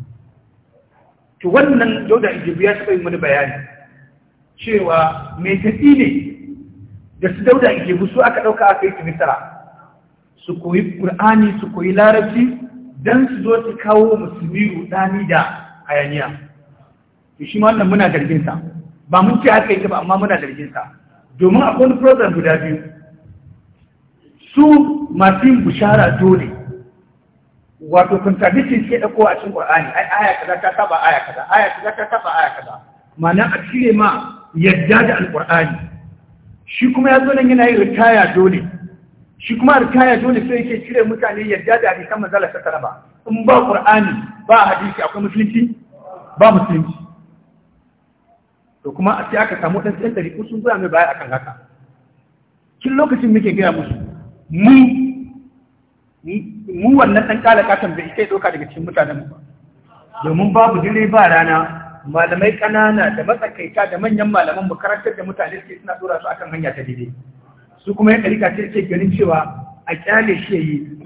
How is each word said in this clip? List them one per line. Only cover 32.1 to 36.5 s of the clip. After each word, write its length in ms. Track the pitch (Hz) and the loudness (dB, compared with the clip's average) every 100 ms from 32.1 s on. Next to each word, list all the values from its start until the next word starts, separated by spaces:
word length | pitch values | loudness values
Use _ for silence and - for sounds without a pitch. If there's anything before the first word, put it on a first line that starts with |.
saba 200 | 226 170 | -6 -4
aya 180 | 160 151 - | -2 -4 -6
kaza. 240 | - 110 - _ _ - | -16 -20 -20 _ _ -4
Ma'ana 260 | 165 185 233 | 0 0 0
a 60 | - - | -4 -6
cire 220 | 247 247 | -2 0
ma 480 | 214 202 - - - - | 2 0 -2 -8 -18 -10
yadda 480 | 165 190 170 165 220 - | 0 2 2 2 2 2
da 100 | 196 | 0
Al-Qur'ani. 600 | 180 151 160 165 151 - - - - - _ _ - | -4 -6 0 0 0 -4 -12 -18 -20 -20 _ _ -20